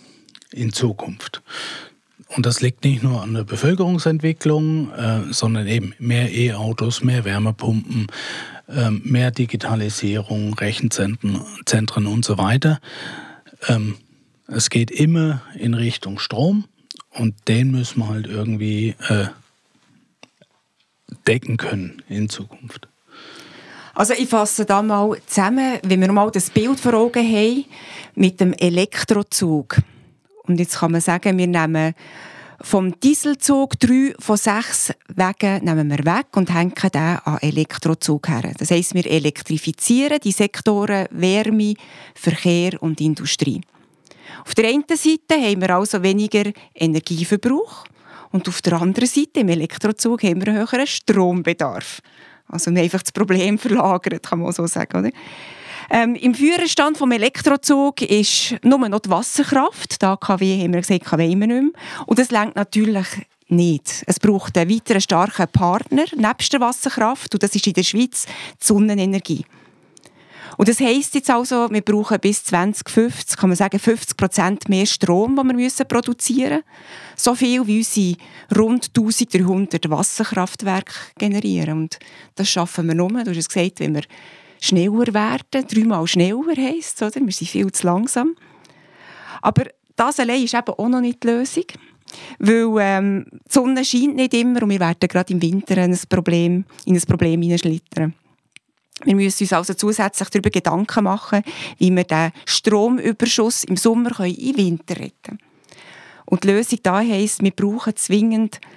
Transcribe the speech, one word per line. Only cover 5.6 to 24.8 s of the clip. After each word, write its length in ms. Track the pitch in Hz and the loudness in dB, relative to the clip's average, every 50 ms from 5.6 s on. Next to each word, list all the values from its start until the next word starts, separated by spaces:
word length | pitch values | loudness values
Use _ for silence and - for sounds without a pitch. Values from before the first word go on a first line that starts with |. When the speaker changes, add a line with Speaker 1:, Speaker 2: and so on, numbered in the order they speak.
| 104 98 | -2 -2
Speaker 1:
eben 260 | 113 117 98 95 - - | -2 -2 -2 -4 -10 -6
mehr 340 | 120 120 120 120 123 113 87 | -2 0 0 0 0 0 0
E-Autos, 680 | 113 123 120 107 101 110 110 113 - 107 120 123 - | 0 0 0 0 -2 -4 -4 -2 -2 -2 -4 -2 0
mehr 220 | - 127 127 123 107 | 0 2 2 2 0
Wärmepumpen, 840 | 98 98 104 107 113 110 - - 117 110 110 - - - 113 107 104 - - - - - - - - - - - - | -2 -2 0 0 0 -2 -2 -2 0 0 0 -2 -2 -4 -4 -4 -4 -8 -12 -12 -12 -12 -12 -14 -14 -16 -20 -16 -8
ähm, 340 | 131 139 117 110 107 101 - | -4 -2 0 0 0 -2 0
mehr 260 | - 127 123 127 123 | 0 2 2 2 0
Digitalisierung, 1200 | 117 - 123 113 - 101 - - 117 110 107 104 104 - - 101 101 107 101 - 107 104 104 104 107 | 0 -2 -4 -2 -4 -6 -4 -2 -2 -2 -2 -2 -4 -4 -4 -2 -2 -2 -4 -4 -4 -4 -2 -4 -4
Rechenzentren, 880 | - - 110 113 - - 110 - - 98 98 113 - - 101 98 92 - - - - - | -4 -4 -4 -4 -2 -2 -4 -2 -2 -2 -4 -4 -4 -4 -4 -4 -4 -6 -10 -16 -12 -4
Zentren 420 | - - 110 110 110 - 110 104 | 0 0 0 0 0 -2 -2 -2
und 180 | 101 104 117 117 | 0 0 -2 0
so 120 | - 107 | -2 -2
weiter. 440 | 92 98 98 117 135 131 156 151 - - - - - - - - - - - - - _ - - - - - | 0 0 2 2 2 2 2 0 0 -4 -14 -18 -16 -14 -14 -14 -16 -18 -20 -20 -20 _ -20 -20 -10 -2 0
Ähm, 280 | 120 110 107 107 101 - _ _ _ _ _ _ _ _ _ - | 0 0 0 -4 -6 -8 _ _ _ _ _ _ _ _ _ -8
es 200 | 127 117 - - | -4 -2 -2 0
geht 200 | - 123 117 117 | 2 0 0 0
immer 520 | - - 151 156 165 165 160 156 147 127 - - - | 0 2 2 4 4 2 2 0 0 -4 -6 -12 -12
in 200 | - - 120 117 | -6 -2 -2 0
Richtung 440 | 113 117 117 - - - 95 101 98 | 0 -2 -2 -4 -6 -8 -10 -8 -8
Strom 460 | - - - 110 143 180 202 214 202 _ _ _ _ - - - - _ | -8 -6 -2 0 2 2 2 0 -2 _ _ _ _ -20 -20 -20 -20 _
und 240 | - - 117 110 101 _ - | -6 -2 -2 -2 -2 _ -2
den 240 | - 113 117 127 135 | 0 2 2 2 2
müssen 300 | 131 127 120 - - 117 | 0 0 -2 -4 -4 -4
wir 80 | 110 107 | -4 -4
halt 180 | 107 110 104 | -4 -6 -6
irgendwie, 720 | - 107 104 104 113 110 104 107 107 107 104 113 113 - - - - | -6 -6 -6 -4 -4 -4 -4 -2 -4 -2 -2 -2 -4 -4 -6 -4 -2
äh, 180 | 110 101 98 92 - - _ _ _ _ _ _ _ _ _ _ _ _ _ _ _ _ - _ _ _ _ _ _ _ _ _ _ _ _ _ _ _ _ - - - - - | 0 0 0 -4 -8 -14 _ _ _ _ _ _ _ _ _ _ _ _ _ _ _ _ -20 _ _ _ _ _ _ _ _ _ _ _ _ _ _ _ _ -20 -16 -4 0 0
decken 280 | - 127 - - 113 | 0 0 -2 -4 -6
können 460 | 113 - - - 98 92 82 - - - - | -4 -4 -4 -6 -6 -8 -10 -12 -18 -16 -10
in 200 | 101 104 107 107 | -6 -6 -4 -6
Zukunft. 600 | - - 101 - - - 127 113 - - - _ _ _ _ _ - - - - - - - - - - - - - - - - - | -6 -10 -14 -16 -18 -20 -20 -20 -20 -20 -20 _ _ _ _ _ -20 -20 -20 -20 -20 -20 -20 -20 -20 -20 -20 -20 -20 -20 -20 -12 -2
Speaker 2:
Also 200 | - 208 202 240 | -2 0 0 2
ich 140 | 233 262 254 | 0 0 0
fasse 360 | 233 220 208 208 - - 208 | 2 2 2 2 0 -2 0
da 180 | 208 196 202 | 2 2 2